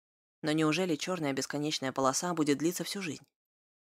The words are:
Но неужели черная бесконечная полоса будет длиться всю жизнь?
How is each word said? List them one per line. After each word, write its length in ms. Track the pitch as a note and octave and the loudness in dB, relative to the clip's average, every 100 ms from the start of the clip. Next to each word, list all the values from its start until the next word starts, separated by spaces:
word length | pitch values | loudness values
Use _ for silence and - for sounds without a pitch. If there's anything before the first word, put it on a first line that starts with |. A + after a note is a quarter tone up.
| _ _ _ - | _ _ _ -6
Но 100 | D#3 | 0
неужели 440 | D#3 D#3 D3+ F#3 D3 | 2 4 2 0 0
черная 380 | - F#3 D3 | -2 -2 -2
бесконечная 580 | C3+ C3 C#3+ D3 D#3 C3 | -2 -2 -2 -2 -2 -2
полоса 420 | B2+ C3 C3+ F3+ | 2 2 2 0
будет 240 | E3 D3 C#3 | 0 2 2
длиться 260 | D#3 F3+ | 0 -2
всю 200 | E3+ G3+ | -6 -6
жизнь? 220 | F3+ C3 - _ _ _ _ _ _ | -6 -8 -14 _ _ _ _ _ _